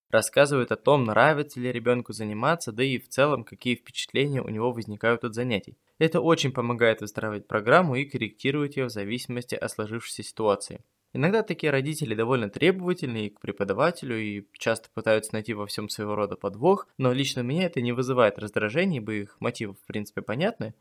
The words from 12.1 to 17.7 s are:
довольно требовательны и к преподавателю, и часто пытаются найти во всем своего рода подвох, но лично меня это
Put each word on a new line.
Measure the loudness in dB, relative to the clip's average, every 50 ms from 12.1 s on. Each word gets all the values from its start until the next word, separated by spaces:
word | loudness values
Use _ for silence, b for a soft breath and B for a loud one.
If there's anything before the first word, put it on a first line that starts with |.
| -2
довольно | 0 0 2 2 0 0 -2
требовательны | -2 2 2 2 2 2 0 -2 -2 -2 -2 -6 -4 -4 -6
и | -6
к | -8 _
преподавателю, | -8 -8 -4 -4 -2 -2 0 2 2 0 0 -2 -6 -6 -4 -4
и | -4 -4 -6 -6 -8 _ _
часто | -4 0 0 0 0 -2 -12 -10
пытаются | -4 2 4 4 4 2 0 -6
найти | -4 -4 -4 -4
во | -4 -4
всем | -6 -6 -6 -6 -6
своего | -6 -6 -4 -2 0
рода | 0 0 -2 -2
подвох, | -4 -6 -6 -4 0 2 2 2 2 0 b b 0
но | 0 2 2
лично | 2 0 -2 -2 -4
меня | -2 -2 0 0 0
это | 0